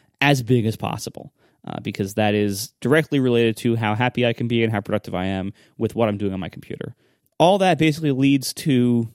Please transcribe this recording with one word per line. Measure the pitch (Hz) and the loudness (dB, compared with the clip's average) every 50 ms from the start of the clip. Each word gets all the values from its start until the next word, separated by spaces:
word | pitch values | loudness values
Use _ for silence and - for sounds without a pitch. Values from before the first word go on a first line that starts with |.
| _ _ _ - | _ _ _ 0
as | 135 143 143 131 | 2 2 2 2
big | 117 117 127 120 104 | 2 2 2 2 2
as | 113 107 | 0 -2
possible, | - 107 - - - - - - - - - _ _ _ _ _ _ - | -4 -6 -6 -6 -8 -10 -12 -14 -16 -20 -20 _ _ _ _ _ _ -14
uh, | 50 50 - | -12 -12 -10
because | - 110 101 - 101 95 - | -8 -8 -6 -6 -6 -4 0
that | 110 107 104 104 | 2 2 4 4
is | 104 104 104 98 98 110 - _ - | 2 2 0 -2 -4 -8 -12 _ -4
directly | - 120 147 160 151 - 147 139 | 0 2 2 2 2 2 0 0
related | 127 127 120 117 117 113 110 | 2 2 4 4 2 2 0
to | - - 120 113 | 0 0 0 0
how | 113 117 104 107 | 0 0 0 0
happy | 110 123 127 - 123 120 | 0 0 0 0 0 0
I | 117 117 | 0 0
can | - 120 | -2 -4
be | 117 120 117 113 | -2 0 0 0
and | 113 110 | 0 0
how | 101 | -2
productive | 101 - 104 101 - 107 98 | -2 -2 -4 -4 -4 -6 -6
I | 90 92 | -4 -4
am | 95 98 95 92 101 - _ _ _ _ | -4 -4 -4 -6 -8 -10 _ _ _ _
with | - 113 104 - | -4 -4 -2 0
what | 113 117 107 | 0 -2 0
I'm | 101 | -2
doing | 98 104 98 95 | -2 -4 -6 -6
on | 92 | -6
my | 87 80 | -8 -10
computer. | - - - - - - - - - _ _ _ _ _ _ _ _ - | -12 -16 -16 -14 -12 -12 -12 -12 -14 _ _ _ _ _ _ _ _ 2
All | 151 175 202 | 4 4 4
that | 196 190 185 160 135 | 4 2 2 2 2
basically | 156 160 143 160 160 147 | 2 0 0 0 -2 -2
leads | 131 131 139 139 139 135 131 - - | 0 2 2 2 2 2 0 -4 -8
to, | - - 160 131 123 123 123 120 117 113 110 | -4 0 2 2 4 4 4 2 2 0 -4